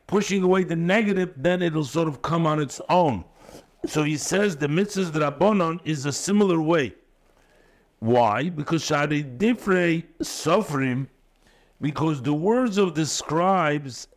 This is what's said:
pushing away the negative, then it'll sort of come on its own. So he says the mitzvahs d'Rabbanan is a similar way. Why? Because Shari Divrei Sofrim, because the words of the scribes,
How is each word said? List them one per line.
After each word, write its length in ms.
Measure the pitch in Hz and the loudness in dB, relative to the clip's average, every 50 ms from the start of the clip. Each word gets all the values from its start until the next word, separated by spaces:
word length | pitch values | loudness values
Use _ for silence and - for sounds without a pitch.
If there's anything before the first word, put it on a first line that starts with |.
| _ | _
pushing 360 | - 185 208 208 - 196 196 | 0 0 0 0 2 0 2
away 220 | 185 180 185 190 180 | 4 4 4 2 2
the 120 | 160 170 | 0 -2
negative, 560 | 165 170 175 190 233 220 202 190 185 180 175 - | -2 0 2 2 2 2 2 0 0 -2 -4 -6
then 260 | 131 135 175 180 180 | -2 0 0 0 2
it'll 220 | 180 170 151 156 151 | 0 0 0 -2 -4
sort 240 | 120 - 165 165 160 | -2 -2 -2 -2 -2
of 140 | 139 - | -4 -6
come 240 | - 147 165 165 165 | -4 -2 0 0 2
on 140 | 156 156 151 | 2 0 0
its 200 | 147 - - - - - | -2 -4 -6 -12 -2 0
own. 360 | 165 180 170 147 113 87 - - _ _ - - - - - _ _ - - | 2 2 2 2 0 -4 -8 -12 _ _ -20 -20 -20 -20 -20 _ _ -12 -10
So 160 | - - 156 | -6 -2 -2
he 140 | 151 151 156 | 0 0 -2
says 400 | - - - 175 190 208 202 156 | -2 -2 -2 0 2 0 0 0
the 100 | 139 151 | -2 -2
mitzvahs 460 | 143 151 175 202 202 - 190 185 165 | 0 0 0 0 -2 -2 -4 -4 -2
d'Rabbanan 680 | 151 156 151 143 143 139 180 214 214 190 170 165 165 175 - | -2 0 -2 0 0 2 2 4 4 4 2 0 -2 -6 -4
is 200 | 156 156 135 135 | -6 -4 -4 -4
a 80 | 147 | -4
similar 480 | - - - 175 202 208 208 190 170 165 | -4 -4 -2 0 4 4 4 4 2 2
way. 340 | 156 156 170 156 131 98 - _ _ _ _ _ _ _ _ _ _ _ _ _ _ _ _ _ _ _ _ - | 2 2 2 2 0 -2 -6 _ _ _ _ _ _ _ _ _ _ _ _ _ _ _ _ _ _ _ _ -4
Why? 480 | 113 113 123 123 117 107 104 120 147 180 | 0 2 4 4 4 4 2 0 -2 -4
Because 360 | 175 147 143 - 165 156 - | -6 -6 -4 -2 -2 -2 -2
Shari 400 | - 160 143 147 147 151 147 147 | -2 0 0 0 0 -2 -2 -4
Divrei 800 | 131 120 123 202 233 247 - - 208 185 180 175 170 160 165 - - - - | -6 -4 0 0 0 0 0 0 0 2 2 2 2 0 -2 -4 -8 -10 -10
Sofrim, 880 | 311 - - - - 151 175 220 196 - 147 135 135 131 123 131 139 - _ _ _ _ _ _ _ _ _ _ _ _ _ - | -8 -8 -8 -4 0 2 2 2 2 0 -2 -2 0 0 -2 -2 -4 -8 _ _ _ _ _ _ _ _ _ _ _ _ _ -6
because 420 | - 151 139 - 160 160 151 135 | -6 -4 -2 0 -2 -2 -2 -2
the 120 | 117 143 147 | -2 -2 -2
words 440 | 151 170 208 233 254 254 233 190 202 | 0 2 2 2 2 2 0 2 2
of 160 | 196 180 151 | 2 2 2
the 120 | 156 160 | -2 -2
scribes, 1040 | 135 - - - - 147 165 175 190 196 185 160 147 147 151 143 131 117 - - _ _ | -2 -4 -6 -4 -2 0 2 2 2 2 2 2 0 0 -2 -4 -8 -12 -14 -16 _ _